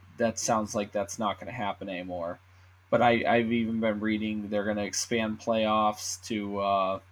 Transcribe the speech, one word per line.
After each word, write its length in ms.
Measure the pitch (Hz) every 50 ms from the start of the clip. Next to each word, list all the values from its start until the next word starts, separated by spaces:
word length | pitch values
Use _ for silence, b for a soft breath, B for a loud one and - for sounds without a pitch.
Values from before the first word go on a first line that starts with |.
| - - - -
that 220 | 117 113 110 -
sounds 340 | - - 117 110 107 101 -
like 180 | 110 101 104
that's 280 | - 104 101 - - -
not 200 | 110 101 95 -
gonna 120 | 104 98
happen 360 | 113 120 104 101 98 - 98 98
anymore. 520 | 92 87 92 92 90 87 85 87 92 - - b b b b b b b _ -
But 140 | - 113 117
I, 200 | 120 117 117 -
I've 260 | - 117 120 117 113
even 280 | 120 117 113 110 113 113
been 200 | 110 110 104 104
reading 500 | 107 110 107 107 110 107 107 107 104 98
they're 160 | 104 104 101
gonna 180 | 107 104 104 101
expand 560 | 95 - - - - 123 113 110 110 107 107
playoffs 840 | - 120 113 113 110 107 107 107 107 107 104 - - - - - - -
to, 320 | 117 104 101 101 101 101
uh, 400 | 98 98 98 98 95 95 95 95 - -